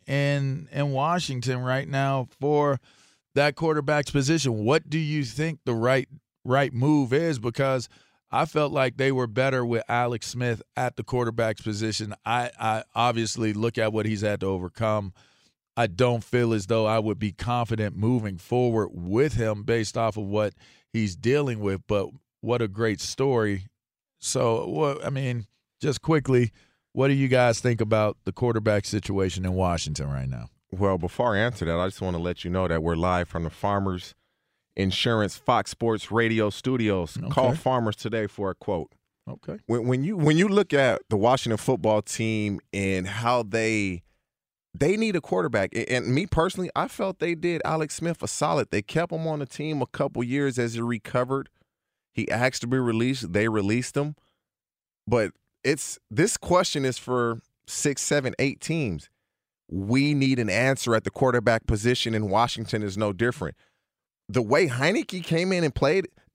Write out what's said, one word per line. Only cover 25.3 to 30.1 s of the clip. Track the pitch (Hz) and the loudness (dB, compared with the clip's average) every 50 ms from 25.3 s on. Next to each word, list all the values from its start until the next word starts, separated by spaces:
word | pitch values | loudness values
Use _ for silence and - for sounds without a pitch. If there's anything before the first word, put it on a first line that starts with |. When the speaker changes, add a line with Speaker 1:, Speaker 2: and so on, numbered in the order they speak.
| 120 117 104 - _ _ _ _ _ - | -4 -6 -8 -10 _ _ _ _ _ -6
Speaker 1:
just | - 147 123 - | -4 -2 -2 -2
quickly, | - 165 165 151 - 135 131 123 120 107 - _ _ _ _ _ _ _ | 0 2 2 2 2 4 4 4 4 2 -2 _ _ _ _ _ _ _
what | - 120 135 139 | -2 2 2 4
do | 139 | 4
you | 139 135 | 4 2
guys | 127 127 123 123 120 110 - | 4 4 6 6 4 4 2
think | - 127 117 113 | 2 0 0 2
about | 113 107 110 107 107 104 - _ - | 2 2 2 2 2 2 0 _ -8
the | 98 | -8
quarterback | - - 123 120 110 113 107 110 104 104 - | -4 -2 0 0 0 0 2 2 2 2 0
situation | - 107 98 - - 98 98 95 92 - 92 92 | -2 -4 -4 -2 -2 -2 0 0 0 -2 -2 -4
in | 90 92 | -2 0
Washington | 92 92 90 85 82 - - 73 69 69 | 0 0 0 0 -2 -2 -4 -6 -6 -4
right | 69 | -4